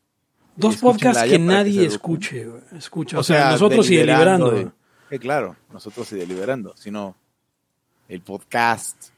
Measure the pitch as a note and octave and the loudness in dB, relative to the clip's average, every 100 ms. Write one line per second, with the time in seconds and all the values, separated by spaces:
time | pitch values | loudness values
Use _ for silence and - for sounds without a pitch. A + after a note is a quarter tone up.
0 | _ _ _ _ _ - G#3+ G#3+ B3 A3 | _ _ _ _ _ -2 -2 2 2 2
1 | B3+ F#3+ A#2 F3+ E3+ G3+ G#3 G3+ D#3+ G#2 | 2 2 4 2 4 2 2 0 0 -2
2 | E3+ E3 G3+ B2+ A#2 A#2 - E3 - E3 | -6 -6 -8 -12 -14 -18 -20 -20 -14 -12
3 | D3 D3 - D3+ C#3 B2+ G3+ A3+ - D#3+ | -8 -4 0 2 4 4 4 4 4 4
4 | D3+ C3 F3 F#3 B2 G#2+ F#2 - _ _ | 4 4 4 4 2 0 -4 -12 _ _
5 | _ C3+ B2 C#3+ G2 - _ F#2+ G#2+ A2 | _ -10 -4 -4 -4 -10 _ -20 -16 -14
6 | A2 G2+ F2 F#2 G#2 C3+ F#2 - G#2 G#2 | -12 -10 -8 -8 -6 -6 -10 -18 -14 -12
7 | G2 - _ _ _ _ _ _ _ _ | -12 -14 _ _ _ _ _ _ _ _
8 | - F#2 - G2 - A#2+ A#2 A2+ - - | -18 -16 -14 -16 -6 -2 0 -2 -6 -16
9 | - | -20